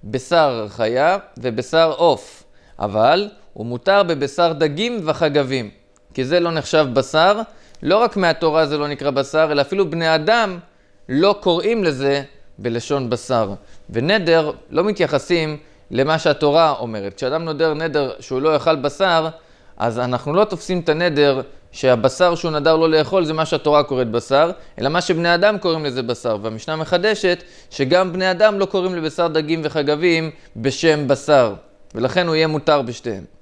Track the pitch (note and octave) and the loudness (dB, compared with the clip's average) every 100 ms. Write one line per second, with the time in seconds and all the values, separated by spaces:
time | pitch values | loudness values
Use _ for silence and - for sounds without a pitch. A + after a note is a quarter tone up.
0 | G#2 B2+ - E3+ D3+ A#2 G#2 A2 A2+ B2 | -6 -8 0 2 2 0 -8 -4 -2 2
1 | D3+ G3 - - B2 A2+ B2 E3 E3 C#3 | 2 0 -6 -8 -6 -6 -2 2 2 4
2 | E3+ C3 - - - - _ - G#2 G#2 | 2 2 -4 -20 -20 -20 _ -8 -4 2
3 | A#2 E3+ G#3 - - - A2+ A#2+ - G3 | 4 4 0 -10 -20 -14 -10 -4 2 2
4 | F3+ D3+ C#3 - E3+ D#3 D#3 C#3+ A#3 A#3+ | 2 -2 -4 0 0 2 -2 -2 -4 -4
5 | D#3 D3+ D#3+ D3 C3 C3 G#2 _ _ _ | -4 0 0 0 -2 -4 -6 _ _ _
6 | _ - B2+ F3 E3+ D#3+ - D#3 C#3+ A#2+ | _ -6 0 0 0 -4 0 2 2 0
7 | B2+ D#3 F3 G#3 A3+ - - - D3 G3 | 0 2 2 2 -4 -14 -20 -10 0 2
8 | A#3 G3+ F3+ D#3 E3 D#3 D#3 D3 D3 C#3+ | 2 0 0 0 0 2 0 -2 -4 -4
9 | C#3 C3+ C3+ D#3 D#3 D3 C3+ G3 F#3 E3+ | -4 -2 -2 0 2 0 -2 0 -2 0
10 | E3 D#3+ D#3 A#3 G#3+ F3 - _ _ _ | 0 0 2 2 0 -6 -16 _ _ _
11 | - C3 F#3+ G3+ F#3+ E3+ F3+ A#3 F3+ C3+ | -6 0 2 2 0 0 0 0 0 0
12 | C#3 C#3+ C3+ - - - A#2+ A#2 - C#3+ | 0 0 -4 -18 -20 -10 -6 -6 -2 -4
13 | B2 A#2 - B2 G#2 G2+ - - - A2+ | -2 -6 -2 -2 -2 -6 -14 -20 -8 -4
14 | C#3+ G#3+ E3+ E3 D3+ - - D3 G3 G#3 | 0 0 2 2 2 -6 -6 -2 -2 0
15 | D#3 C#3+ - F3 D#3 D3+ - _ _ A#2 | 0 -2 0 -2 -2 -8 -16 _ _ -2
16 | C3+ D#3+ D#3+ C#3+ D3 D3+ D#3+ C#3 A#2 G#2+ | 0 2 0 0 2 4 2 0 -6 -6
17 | G2 - C3 D#3 E3 D3+ D#3+ D3+ D#3+ D3+ | -8 -6 -4 -4 -4 -2 -2 0 -2 -2
18 | C3 - - C3 D3+ D3+ E3 D#3 C#3 - | -2 -6 -6 -2 0 2 2 0 -2 -2
19 | F#3+ E3 D#3+ D#3 _ - - - A#2 A#2 | 2 2 0 -8 _ -20 -20 -4 -4 -2
20 | B2 B2 C#3+ E3 G#3 F#3 - F3+ E3 D#3 | -2 -4 -2 0 0 -2 -6 -4 0 0
21 | F3 D3 D3 C3+ C3+ - - - C3 B2 | 0 2 2 2 -4 -16 -20 -2 2 4
22 | B2+ - F3+ E3+ E3+ D3+ D3+ D#3+ E3 D#3 | 2 2 2 2 -2 0 2 4 4 2
23 | D3 F#3+ D#3+ D#3+ D#3+ D3+ D3+ D3 C#3+ B2+ | 2 0 0 -2 -2 0 2 2 2 -2
24 | A#2+ A#2 - C3+ E3+ F#3 - - B2+ E3+ | 0 -2 0 2 2 0 -14 -6 -2 -2
25 | F3 E3 E3+ F3 G3+ G#3 F3 D#3+ D3 B2+ | -2 0 2 4 2 2 -2 -2 -4 -4
26 | A#2+ A#2+ B2 G#2+ A2 A2 - D#3+ D#3 F3 | -6 -4 -4 -4 -4 -8 -8 -6 -2 0
27 | G3+ G#3 F#3+ F3 - - - - C3+ E3+ | 0 0 0 -2 -6 -20 -20 -4 2 2
28 | F#3 E3+ F#3 F3+ G#3+ G3+ F#3+ G3 F#3 F3 | 2 -2 -2 2 2 2 -2 -2 -2 -4
29 | D#3 - E3+ D#3 D3+ E3 D3+ D#3 C#3+ D3 | -6 -2 0 0 -2 -2 -2 -2 0 2
30 | F3 E3 D#3+ - - - A#2+ C3 E3 D3+ | 2 0 -2 -10 -18 -4 -4 0 2 2
31 | C#3 C3+ - C#3+ A#2 F#2+ - _ - - | 2 -2 4 4 4 0 -14 _ -14 -4
32 | A#2+ E3+ F3 D#3 D#3+ D#3 C3+ D3 A#2+ B2 | -2 0 0 0 0 0 2 2 0 -8
33 | A#2+ F#2+ - - | -8 -8 -10 -20